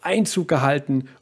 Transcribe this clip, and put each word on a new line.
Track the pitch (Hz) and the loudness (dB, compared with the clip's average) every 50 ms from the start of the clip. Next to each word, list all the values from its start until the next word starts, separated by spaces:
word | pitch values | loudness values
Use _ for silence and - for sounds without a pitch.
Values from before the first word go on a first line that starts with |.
| - | -4
Einzug | 170 190 220 208 - - 190 170 - | -2 0 0 0 0 0 -2 0 0
gehalten | 165 135 135 139 143 143 143 - 135 131 131 - - - | 2 2 2 2 0 0 -2 -2 -2 -2 -4 -6 -12 -18